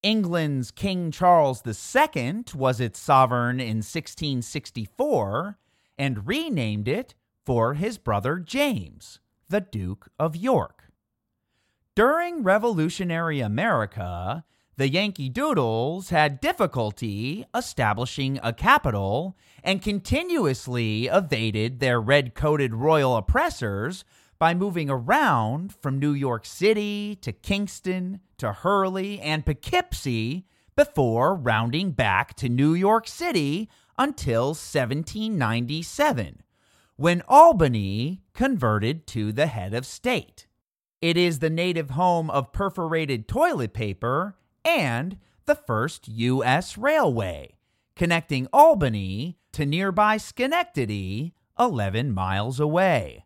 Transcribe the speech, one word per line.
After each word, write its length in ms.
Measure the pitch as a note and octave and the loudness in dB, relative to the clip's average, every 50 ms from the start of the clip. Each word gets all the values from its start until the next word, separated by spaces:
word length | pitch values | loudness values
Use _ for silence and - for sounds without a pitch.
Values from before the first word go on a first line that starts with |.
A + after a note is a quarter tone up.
| - | 0
England's 640 | G3+ A3 A3 G#3 F3 E3+ F3 D#3+ D3+ C#3+ C3+ B2 - | 0 0 0 0 0 0 0 0 0 -2 -2 -4 -6
King 400 | - - - G3 F#3+ F3+ F3 E3 | -8 -6 -6 -4 -4 -2 -4 -6
Charles 540 | C#3+ - F3+ F3+ F3 E3+ D3+ C#3 C3 A2+ - | -4 2 4 6 6 6 6 4 0 -2 -6
the 100 | B2 G#2+ | -8 -8
Second 760 | - - - - B3+ D4+ D4+ - D#3 A#2+ B2 E3 A3 B3 - - | -8 -10 -2 2 2 2 2 2 -4 -4 -2 -4 -6 -8 -10 -6
was 240 | D3 C3 C3 B2+ G#2+ | 0 0 0 2 2
its 200 | B2+ A#2 - - | -2 -4 -4 -8
sovereign 600 | - - D3 C3 C3 B2 B2 B2 A#2+ A#2+ B2 B2+ | 0 4 6 6 6 6 4 0 0 0 -2 -2
in 220 | C3 A2+ A2 A2 | -4 -2 -2 -4
sixteen 640 | G#2+ - - E3 D#3 - - - D#3+ D3+ C#3 B2 A#2 | -4 -4 -6 -8 -8 -8 -10 -8 -6 -4 -4 -4 -6
sixty-four 1120 | - - D3+ - - _ - A2 - _ _ B3 D4+ C#4 D#3+ A2 G2 G2+ A#2+ E3+ G3+ G#3 _ _ _ _ _ _ _ _ _ | -6 -8 -10 -10 -10 _ -10 -10 -10 _ _ -2 0 2 0 0 0 -2 -4 -4 -6 -10 _ _ _ _ _ _ _ _ _
and 300 | C3+ C#3 B2+ G2+ G2 A#2+ | -2 -2 -2 -4 -4 -4
renamed 600 | G3+ D4 E4 E4 B3+ D#3 B2 G#2+ G#2+ G#2 G#2 A2+ | -4 -4 -2 -2 -2 -2 -2 -2 -2 -2 -2 -2
it 280 | C#3+ G3+ C4 _ - _ _ _ _ _ _ | -2 -4 -4 _ -14 _ _ _ _ _ _
for 300 | - C3 A#2+ A2+ A#2 C#3+ | -2 0 2 2 2 0
his 240 | D3 F3+ A3 B3 G3 | -2 -4 -4 -4 -6
brother 400 | _ - A2 G2+ G2 B2 D3+ F#3 | _ -2 -2 0 0 -2 -4 -4
James, 800 | F3 - - C4 C#4+ D4 B3 C#3 F2+ D2 - - - - - - _ _ _ _ _ _ | -6 -6 -2 0 0 0 0 -2 -6 -8 -14 -20 -20 -20 -20 -20 _ _ _ _ _ _
the 100 | E3+ G#3 | -2 -2
Duke 500 | F#3+ _ - G#2+ F#2+ F2+ F#2+ - - - _ _ | -2 _ -8 -6 -4 -4 -6 -8 -12 -20 _ _
of 160 | D3+ E3 D#3 | -2 -2 -2
York. 560 | E3 F#3 B3+ C4 E3 F#2+ - _ _ _ _ _ _ _ _ _ _ _ _ _ _ _ _ _ _ _ _ _ _ _ _ _ | -2 0 2 2 2 2 -2 _ _ _ _ _ _ _ _ _ _ _ _ _ _ _ _ _ _ _ _ _ _ _ _ _
During 480 | - G#3+ B3+ D4 E4 F4 F4 F4 E4 A#3+ | 4 4 4 4 2 0 -2 -4 -2 2
Revolutionary 960 | F#3 F#3+ G#3+ G#3 A#3+ A3+ E3 D#3 E3 - - G3 F3 E3 E3 E3+ E3 D#3 C#3+ | 4 4 4 4 2 0 2 0 0 0 -2 -4 -2 -2 -2 -2 -2 -2 -2
America, 1040 | B2 G#2+ G#2 A#2 F3+ A#3 G3 B2+ G#2+ G2+ - - F#2+ F2+ F2+ E2+ F2 F#2 A#2 E3+ D#3+ _ _ _ _ _ _ | -2 0 0 0 0 2 2 0 0 -2 -4 -8 -8 -8 -8 -8 -6 -6 -6 -8 -10 _ _ _ _ _ _
the 120 | - C3 C#3 | -2 -2 0
Yankee 420 | C3 F3 G3+ G#3+ F#3+ - C#3+ C3 | 0 0 -2 -2 -4 -6 -8 -6
Doodles 800 | B2 - C#4 D#4 C#4+ F#3 C3+ A#2 A2 A2+ A#2+ C#3 E3 F#3 F#3+ - | -4 -2 -2 0 0 0 0 0 0 0 -2 -2 -4 -6 -6 -2
had 300 | F3 D#3+ D3+ D3 C#3+ C3 | 2 2 2 2 0 -2
difficulty 1040 | - D4 F#4 - A3 E3 - C3 A2+ G#2+ G#2 - - A2+ G2 G2+ A2+ C3 D#3 G#3 - _ _ | -2 -2 0 0 0 -2 0 -2 -2 -2 -4 -6 -6 -6 -6 -4 -6 -6 -6 -8 -10 _ _
establishing 840 | A3+ B3+ - - - B2+ G#2+ G#2 G2+ B2 B2+ - - C3+ C3+ C3+ C3+ - | -6 -6 -6 -4 -2 0 0 0 0 -4 -6 -4 -4 -4 -2 -2 -2 -4
a 100 | A#2 A#2 | -4 -4
capital 840 | - - G3+ C4 D4 - D3 A2 G2+ G2 F#2+ G2+ B2+ E3 F#3+ F#3 _ _ _ _ _ - | 0 4 4 4 4 4 0 -2 -2 -2 -2 -2 -2 -4 -6 -10 _ _ _ _ _ -4
and 180 | - G3 G3 | -4 -2 -2
continuously 1300 | - G#3+ G#3 G#3 G3 - A#3+ C#4+ F4 F4+ F4 E4 G#3+ D3+ C3 - - B2+ B2 B2 A#2 A2 G#2+ G#2+ A#2 B2+ | -2 -4 -4 -4 -2 0 0 0 0 0 0 0 2 0 0 -2 -6 -6 -4 -2 0 0 0 -2 -2 2
evaded 720 | B2 F#3 G3 D3+ C#3+ A2+ A2+ A2 G#2 G#2+ G#2+ A#2+ C3 A#2+ | 2 2 2 2 -2 0 0 0 0 0 -2 -2 -2 0
their 200 | C#3 C3 A#2+ A#2+ | 0 2 2 2
red-coated 760 | A2 G#2 C#3 D3 C#3 B2 - - - D#3 D3+ D3+ C#3 B2+ A2+ | 4 4 4 4 4 2 -4 -2 0 0 2 2 0 -2 -2
royal 420 | A2+ B2 D3+ D#3+ D#3 C#3 C3 B2+ A2+ | 0 2 4 4 4 4 4 2 0
oppressors 880 | G2+ - - B3 D#4 F4 - - - G#2+ G2 G2 G#2+ C3+ F#3 F#3 - _ _ _ _ _ _ _ | 2 2 2 2 2 0 -2 -4 -4 -4 -4 -4 -4 -6 -6 -8 -14 _ _ _ _ _ _ _
by 160 | D#3+ E3 E3+ | 2 2 2
moving 360 | F3 F#3+ G#3 F3+ F3 D#3+ C#3 | 2 -2 -2 -2 -4 -2 -2
around 840 | C#3 C3 A#2+ B2+ G#3+ D4 D4+ A#3+ D#3 B2 A2 G#2+ A#2+ D3+ F3 G3 - | -2 -4 0 0 2 2 4 4 4 2 2 0 -2 -4 -6 -8 -12
from 240 | _ - C#3+ C3+ C#3 | _ -6 -4 -2 0
New 140 | C#3 D3 | 0 0
York 340 | D3 C#3+ C3+ C3 A#2+ A2 - | 0 0 0 -2 -2 -4 -6
City 680 | - - - E3+ G#3 A3 G#3 G#3 G#3 G#3 G#3 G#3 G#3 G#3 G3 | -12 -8 0 2 2 2 2 0 -4 -4 -6 -6 -8 -10 -8
to 100 | - - | -8 -10
Kingston 880 | G#2 _ _ - G3+ G3 G#3 F#3+ - - _ F#3 F#3 F#3 F3+ F#3 F#3+ G3 _ _ _ _ | -10 _ _ -4 -2 -2 -2 -6 -8 -8 _ -4 -4 -4 -4 -6 -8 -10 _ _ _ _
to 140 | - A2+ | -6 -6
Hurley 680 | G#2 - - F3+ G3+ G3+ F#3+ F#3+ F#3 F#3+ F#3+ G3 G#3 G3+ | -6 -2 0 2 2 2 2 0 -2 -4 -6 -6 -8 -8
and 240 | - D3+ D3+ D#3 D3 | -4 -4 -4 -2 -2
Poughkeepsie 1000 | - D3+ - - - - F4+ F4+ F4+ - - - C#3 B2 A2+ A2 A#2 C#3 F#3 F#3 _ _ _ _ _ _ | -2 -4 -4 -4 -2 0 0 0 0 -6 -8 -4 -4 -2 -2 -2 -2 -4 -6 -10 _ _ _ _ _ _
before 580 | - C#4+ C#4+ - - C#3 A#2 A2+ A#2 B2+ D#3 G3 | 2 2 2 4 0 0 2 2 2 2 2 2
rounding 580 | F#3 C3+ A#2+ A2+ G#2+ A#2 A#2+ A#2+ D#3 F#3+ G3 | 0 0 0 2 2 0 0 -2 -2 -2 -4
back 420 | C#3+ - B2 G#2 F#2+ F#2+ A#2 - - | -2 0 2 2 4 2 2 0 -4
to 140 | - - B2 | -6 -4 -2
New 240 | A#2+ B2 C#3 D3+ D#3+ | 0 2 4 4 4
York 340 | F3 F#3 G3 G#3+ A3+ A3 - | 2 4 4 2 2 0 -4
City 640 | - - E4 F4 D#4 F#3 D3+ C#3 C#3+ F3+ A3 - _ _ _ _ _ - | -12 -6 -4 0 0 0 0 0 -2 -4 -6 -8 _ _ _ _ _ -2
until 560 | C4 C#4+ C#4 - - C#3 A#2 A2+ A#2+ C#3 D#3+ | -2 -2 -2 -4 -4 0 0 2 2 0 -2
seventeen 840 | D#3 - - - D3 C3 A2+ B2+ D3 D#3+ - - G#3+ A3 A3 A3 F3+ | -6 -10 -4 -2 -2 0 0 -2 -4 -4 -6 -8 -6 -6 -4 -2 -2
ninety-seven, 1040 | C3 A2 A2+ A#2+ A#2+ A#2+ D3 D#3 E3+ - - - C#4+ D4+ B3+ C3 G#2 D2 A#1+ - - _ _ _ _ _ _ _ _ _ _ _ | 0 0 0 -2 -2 -4 -6 -8 -8 -10 -4 0 0 0 0 0 -4 -6 -8 -16 -20 _ _ _ _ _ _ _ _ _ _ _
when 260 | C3 E3 F3 F3 E3+ - | 2 2 2 2 2 6
Albany 960 | A#3+ C#4 D#4+ E4+ D#4+ G3 E3 C#3+ A#2+ A2 G2+ F#2+ G2 G#2 A#2+ D3+ F#3 F#3 - _ _ | 10 10 10 10 10 6 4 4 4 2 0 -2 -2 -2 -4 -4 -6 -8 -12 _ _
converted 720 | - A#3 C4+ C4+ G3 B2+ A#2 G#2+ G#2 G2+ A2+ D3 E3 - - | 0 0 0 2 2 2 2 2 2 2 0 -2 -2 -8 -8
to 240 | - A#2+ G#2+ G#2+ | -6 -4 -4 -2
the 160 | A2 A#2 D3 E3 | 0 0 0 0
head 260 | A#2+ A2 F#2 F#2+ G2+ | 0 -4 -8 -6 -6
of 120 | A#2+ C3 | -6 -6
state. 600 | - - - _ A#3+ B3+ F#3 - - _ - - _ _ _ _ _ _ _ _ _ _ _ | -8 -14 -8 _ -2 -2 -2 -4 -8 _ -20 -20 _ _ _ _ _ _ _ _ _ _ _
It 140 | - E3 E3+ | -2 0 2
is 240 | E3+ F3 F3 E3 C#3 | 4 2 2 2 0
the 100 | D#3 D#3+ | -2 -2
native 420 | D#3+ E3 F3 F3+ F3 E3 D#3+ C#3 | 0 0 -2 -2 -2 -2 -4 -4
home 380 | B2+ C#3 F3+ F3+ F3 E3+ D#3+ D#3 | -2 0 2 2 2 2 0 0
of 220 | - C#3 C3+ - | -2 -2 -2 -2
perforated 760 | _ - G3 G3 - - F3 D#3+ D#3+ D#3+ D#3+ C#3+ C3+ A#2 A2 - | _ -4 -4 -4 -4 -4 -4 -2 0 -2 0 0 -2 -4 -4 -4
toilet 440 | - A#3+ D#4 F4+ D#4+ F3+ B2+ G#2 - | 0 2 2 2 2 0 -4 -4 -4
paper 640 | - A#2 G#2 G2 - - A#2 C3 D3 F3+ G#3 F#3+ _ _ _ _ _ _ | -4 -6 -6 -6 -4 -4 -2 -2 -2 -2 -4 -8 _ _ _ _ _ _
and 520 | D#4+ E4+ D4+ F3+ C3+ A#2 A#2 C#3 F3+ G3 - _ _ _ _ _ | 0 0 2 0 0 -2 -2 -4 -6 -8 -12 _ _ _ _ _
the 100 | - D4 | -2 -2
first 540 | - - - A#2+ G#2+ A#2 D#3+ - - _ - | -2 0 -4 -2 -2 -2 -2 -6 -10 _ -14
U 340 | A2 A2 A2+ B2 B2+ C3 A#2+ | -6 -2 0 0 0 0 2
S 340 | B2 C3 D#3 F3+ - - - | 2 2 0 0 -4 -10 -4
railway, 800 | G#3+ C#4 D#4 D#4 C#4 F3+ B2+ A2+ G#2 F#2 E2+ D2 C#2 - _ _ _ _ _ _ _ _ _ | 0 0 2 2 2 2 0 0 -2 -4 -6 -10 -12 -18 _ _ _ _ _ _ _ _ _
connecting 520 | - F3 E3+ E3+ E3 D#3+ _ D3 C3 B2+ C3 | -4 0 0 0 0 -2 _ -4 -4 -4 0
Albany 840 | - C4 D4 E4 D#4+ G#3+ D#3 C3 A2 G#2 F#2+ F#2+ F#2+ G2+ C3 F3 F3 _ _ _ - | 6 8 8 8 8 6 2 0 0 -2 -4 -4 -6 -6 -6 -8 -10 _ _ _ -6
to 120 | - D3+ | -4 -2
nearby 520 | C#3 D3 E3+ F#3+ G3 F#3 F#3+ G#3 G#3+ G#3+ A3 | -2 0 0 0 0 2 2 2 2 2 0
Schenectady, 1160 | - - - - B3 C4+ D4+ F4 F4 F4 _ - B2+ G2+ G#2+ G2+ F#2+ F#2 F#2+ G#2+ D3 E3+ - _ _ _ _ - | -2 -10 -6 -4 -2 0 0 -2 -2 -2 _ -4 -2 -2 -2 -4 -4 -4 -6 -6 -6 -8 -10 _ _ _ _ 0
eleven 560 | D3 D3+ C#3 A#2+ G2+ G2 F#2+ A2 B2 C#3+ A2 | 0 0 2 0 -2 0 0 -2 -2 -2 -2
miles 460 | F#2 F#2+ F#2 F#2+ G2 G#2 A#2 C3 B2 | -2 0 0 0 0 -2 -2 -2 0
away. 600 | D3+ D3+ D3+ F3 F#3+ F#3+ E3 B2+ F#2+ D2 A#1+ G#1+ - | 0 0 2 2 4 4 2 2 0 -4 -12 -16 -20